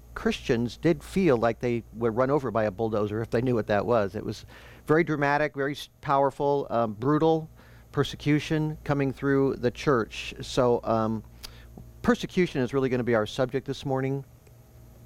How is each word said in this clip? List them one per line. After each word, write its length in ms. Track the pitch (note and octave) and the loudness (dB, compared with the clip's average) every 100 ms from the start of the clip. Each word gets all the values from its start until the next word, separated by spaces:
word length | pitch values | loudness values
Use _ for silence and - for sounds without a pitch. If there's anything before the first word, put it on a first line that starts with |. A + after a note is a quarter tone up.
| - - | -18 -6
Christians 600 | A3+ A3 - A#2 A#2+ - | -4 -2 0 0 0 0
did 260 | D#3 D#3 | 0 0
feel 360 | - F#3 F3+ A#2+ | -2 2 4 4
like 240 | A#2 A#2 | 2 0
they 220 | B2 A#2+ - A2+ | -2 -2 -4 -4
were 140 | A#2 | 0
run 180 | A2+ C3 | 2 2
over 220 | D3 C3+ | 2 0
by 140 | G#2+ G#2+ | 0 0
a 60 | |
bulldozer 500 | F#2 A2+ G#2+ G#2 G#2 | 0 -2 0 -2 -2
if 80 | A#2 | -2
they 120 | A#2+ | 0
knew 140 | C3 A#2+ | 2 0
what 120 | G#2+ | 2
that 180 | G#2 F#2+ | 0 2
was. 300 | A#2 G2+ G#2+ | 2 0 -4
It 100 | - | -6
was 200 | A2 - - - - - | -8 -12 -20 -20 -8 0
very 200 | D#3 D3+ | 2 2
dramatic, 500 | D3+ C#3+ D3 D3+ C#3 | 0 2 2 0 -2
very 160 | C#3 C#3 | -4 -6
s-, 120 | - _ | -12 _
powerful, 680 | - C#3 C#3 - C#3+ C#3+ - | 0 2 2 0 0 0 0
um, 220 | A2+ A2+ G2+ | 0 0 -2
brutal 500 | C3 D3+ D#3+ D#3+ D#3 - - - - | 0 2 4 2 -2 -14 -20 -20 -8
persecution 840 | - C3 - D3 D3 - D#3 D#3 D#3 | -4 -4 -2 0 0 0 -2 -2 -4
coming 300 | - C#3+ C3+ | -2 0 -2
through 420 | A#2 C#3 C#3 C3+ - | -2 0 2 2 0
the 160 | A#2+ | -2
church. 640 | - - B2+ G#2+ - - - | -2 2 2 2 -6 -12 -12
So, 400 | - - B2 A#2+ | -6 2 2 2
um, 400 | - A2+ A2 A2 - - - - - - - - | 2 0 0 -4 -8 -16 -20 -18 -20 -20 -20 -4
persecution 600 | - A#3+ - - F3 D3 | 0 0 0 0 0 0
is 100 | B2 | -2
really 160 | C#3 C3 | 0 0
gonna 160 | B2 | 0
be 120 | A#2+ A2+ | 2 2
our 100 | G#2+ | 0
subject 400 | - B2+ C3+ B2 | -2 -2 -2 -6
this 180 | C3 | -8
morning. 400 | C#3+ C3 C3+ C#3 C3+ - - - - - - - | -4 -2 -2 -4 -8 -18 -20 -20 -20 -20 -20 -20